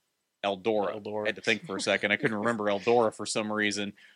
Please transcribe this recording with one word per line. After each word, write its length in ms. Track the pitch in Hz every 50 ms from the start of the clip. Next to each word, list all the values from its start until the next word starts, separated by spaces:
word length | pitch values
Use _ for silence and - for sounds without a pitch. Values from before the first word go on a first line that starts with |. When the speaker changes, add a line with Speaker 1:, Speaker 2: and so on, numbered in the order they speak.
| _ _ _ _ _ _ _ _ -
Speaker 1:
Eldora. 560 | 101 98 92 92 117 110 107 101 90 - 107
Speaker 2:
Eldora. 260 | 104 107 104 107 107
Speaker 1:
I 20 | 107
had 80 | 104
to 60 | 95
think 220 | - - 113 104 -
for 120 | 160 95
a 40 | 95
second. 320 | - 113 98 98 - 101
I 40 | 104
couldn't 240 | 104 - 107 110 104
remember 260 | 104 117 120 107 104
Eldora 480 | 104 101 101 92 117 117 120 117 107 -
for 140 | - 107 -
some 240 | - 120 107 107 107
reason. 400 | 107 104 104 98 101 104 101 101 - - - -